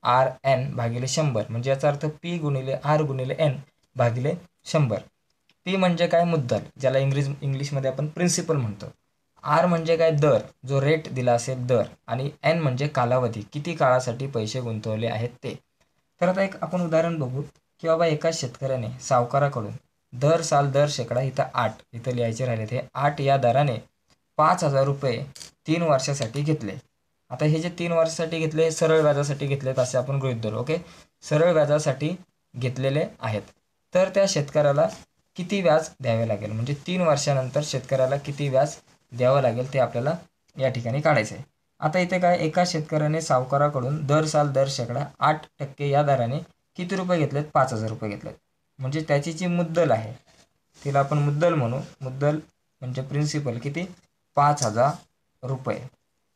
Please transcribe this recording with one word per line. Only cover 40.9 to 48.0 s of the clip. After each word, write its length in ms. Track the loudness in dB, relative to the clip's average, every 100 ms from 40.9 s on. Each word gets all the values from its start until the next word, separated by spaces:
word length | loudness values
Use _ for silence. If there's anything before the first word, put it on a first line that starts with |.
| -2
काढायचं 340 | 2 2 0 -8
आहे. 80 | -16 _ _ _
आता 200 | -2 0
इथे 200 | 0 2
काय, 180 | 2 4
एका 240 | 2 0 0
शेतकऱ्याने 540 | 0 -2 0 0 -2
सावकाराकडून 840 | 0 0 2 2 2 0 -2 -4 2
दर 200 | 2 4
साल 260 | 2 2
दर 140 | 2 0
शेकडा 360 | 0 -4 -4 -6 -2
आठ 220 | 0 0 -4 _
टक्के 300 | -12 -6 0
या 140 | 2
दराने 360 | 2 2 0 -4 -8 _ _ -10
किती 200 | -4 -4
रुपये 240 | 0 0
घेतलेत? 260 | 2 -2 -2
पाच 200 | 0 0
हजार 160 | 0 -4
रुपये 200 | -6